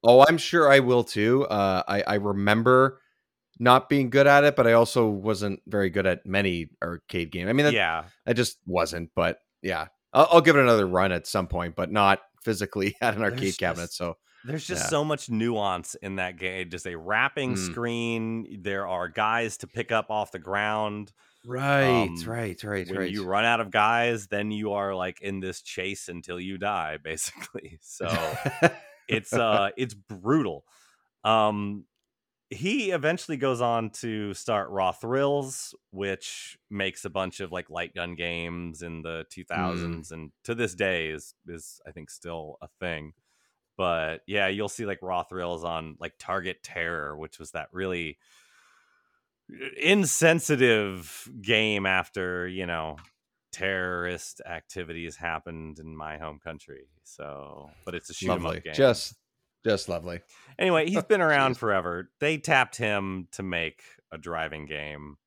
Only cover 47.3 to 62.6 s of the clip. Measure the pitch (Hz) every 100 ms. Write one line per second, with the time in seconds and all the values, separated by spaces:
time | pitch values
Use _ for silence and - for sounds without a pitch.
47.3 | - 80 82 76 90 95 90 82 73 _
48.3 | _ _ _ _ _ _ _ _ _ _
49.3 | _ _ - - - 151 202 165 - 165
50.3 | 165 - 143 127 110 104 92 82 - 107
51.3 | 127 101 110 110 104 98 92 90 104 90
52.3 | 90 90 92 90 85 80 73 - _ _
53.3 | _ _ - 95 95 90 90 87 90 -
54.3 | - - 82 _ 95 82 85 85 - 87
55.3 | 80 87 82 80 78 78 78 78 78 80
56.3 | 73 82 76 - 67 69 73 - - 73
57.3 | 71 71 71 73 76 - 87 - - 92
58.3 | 90 82 82 80 78 135 113 - - _
59.3 | _ _ _ 110 101 - 85 85 87 _
60.3 | - - - 185 165 156 202 - 208 165
61.3 | 147 135 123 113 98 87 87 92 _ 143
62.3 | 156 - 139